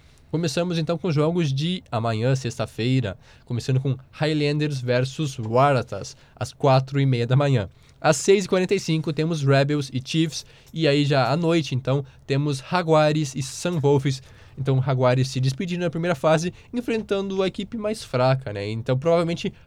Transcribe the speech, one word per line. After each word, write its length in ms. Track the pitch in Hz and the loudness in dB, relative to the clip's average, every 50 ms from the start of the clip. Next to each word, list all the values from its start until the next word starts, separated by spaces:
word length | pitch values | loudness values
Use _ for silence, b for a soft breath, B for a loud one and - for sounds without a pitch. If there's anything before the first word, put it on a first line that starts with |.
| b b b b b - | b b b b b -6
Começamos 500 | - 160 175 147 - 175 175 180 170 165 | -4 -4 -2 -2 -2 -2 -2 -2 -2 -2
então 180 | 156 170 170 | -2 -2 -4
com 120 | 160 - 180 | -2 -2 0
os 60 | 139 | 0
jogos 380 | 151 147 165 175 180 165 139 | 2 2 2 2 0 0 0
de 320 | 135 135 156 175 185 180 - - | -2 -2 -2 -2 -4 -4 -6 -6
amanhã, 420 | 123 127 113 117 110 107 117 131 135 | -6 -4 -2 -2 -2 0 2 0 0
sexta-feira, 840 | 131 - 117 - - 135 - - - 110 127 131 131 117 98 - B B B B B B | 0 -2 -6 -6 -6 -6 -6 -4 -4 0 0 0 0 0 -2 -6 B B B B B B
começando 340 | - 120 110 - - 131 131 | -8 -8 -6 -2 0 0 0
com 160 | 135 139 131 131 - - | 0 -2 -4 -4 -8 -16
Highlanders 680 | - - 151 156 156 151 147 147 147 151 151 151 143 131 | -6 -4 -2 0 0 0 0 0 0 0 -2 -2 -4 -4
versus 580 | 123 123 120 127 127 131 - - 156 135 - - | -2 0 0 2 0 0 -2 -4 -6 -6 -4 -6
Waratahs, 760 | 110 107 113 123 139 147 135 120 - - 101 95 - - - B B B B | -6 0 2 4 4 4 4 2 0 -2 -8 -10 -10 -12 -14 B B B B
às 180 | - 107 - - | -10 -10 -10 -4
quatro 440 | - - 135 131 135 131 131 139 139 | 0 2 4 4 4 2 0 0 0
e 60 | 139 | 2
meia 220 | 135 127 117 117 | 2 2 0 2
da 100 | 117 127 | 2 2
manhã. 320 | 135 143 143 135 110 92 - b b b b b b | 2 4 4 2 2 0 -4 b b b b b b
Às 160 | - 151 160 | 0 2 2
seis 300 | - - 196 196 208 185 | 2 4 4 4 4 4
e 20 | - | 2
quarenta 260 | 202 185 185 175 208 | 0 0 2 2 0
e 60 | 170 | -2
cinco 320 | - - 160 160 - 170 | 0 0 0 0 0 -2
temos 320 | 139 156 156 165 170 151 139 | -2 -2 -2 -2 -2 0 2
Rebels 460 | 135 139 135 139 143 151 147 139 135 | 4 4 4 4 2 0 -2 -2 -4
e 80 | - 123 | -6 -8
Chiefs, 440 | - - - 160 165 156 - - - B B B B B | -6 -2 0 0 0 0 -2 -8 -12 B B B B B
e 160 | - 160 160 143 | -4 0 2 2
aí 160 | 143 147 143 | 4 4 2
já 260 | 139 147 135 123 117 | 2 2 2 2 2
à 60 | 143 | 0
noite, 380 | 170 170 160 170 170 143 - 135 | 0 2 2 2 2 0 -2 -4
então, 280 | 123 - 127 135 143 139 B B B B | -4 -2 0 -2 -2 -2 B B B B
temos 380 | - 135 139 147 147 139 135 - - | -2 -2 0 0 -2 -4 -4 -6 -4
Jaguares 680 | 185 180 175 160 156 151 151 151 156 160 151 135 - | -4 -2 2 4 4 4 4 4 2 0 -2 -4 -4
e 80 | 143 | -6
Sun 360 | 135 - - - - 175 180 151 | -8 -8 -8 -6 -6 -4 -2 0
Wolves. 440 | 127 143 147 139 143 143 135 - B B B B B B B - | 2 4 2 4 2 0 -4 -4 B B B B B B B -6
Então, 240 | 131 139 135 131 | -2 0 0 0
Jaguares 460 | 131 147 135 127 127 123 127 131 127 131 | 0 0 0 2 2 2 4 2 0 -2
se 100 | - 131 | -2 -2
despedindo 440 | 131 135 131 - 196 175 180 175 | -2 -2 -2 -2 -4 -4 -4 -4
na 80 | 180 165 | -4 -4
primeira 240 | - 165 165 180 170 | -2 -2 -2 -2 -2
fase, 380 | - - 156 160 156 170 175 B B B B | 0 2 2 2 2 0 -4 B B B B
enfrentando 720 | - 247 233 - 226 220 208 - 202 196 196 196 190 190 | -8 -6 -4 -2 -4 -4 -2 -2 -4 -4 -2 -2 -2 -2
a 40 | 190 | -2
equipe 300 | 180 - - 196 - 240 | -2 -2 -6 -8 -8 -8
mais 260 | 226 208 214 214 - | -6 -4 -6 -6 -6
fraca, 520 | - - - 123 127 131 131 131 - 104 104 | -8 -6 -2 0 2 2 2 0 -2 -6 -8
né? 140 | 101 101 107 | -6 -6 -6
Então, 280 | 110 113 113 - 131 131 | -6 -4 -2 -2 -2 0
provavelmente, 540 | 147 165 170 175 170 165 170 - - 190 B B B | 2 2 2 2 2 0 -2 -4 -6 -8 B B B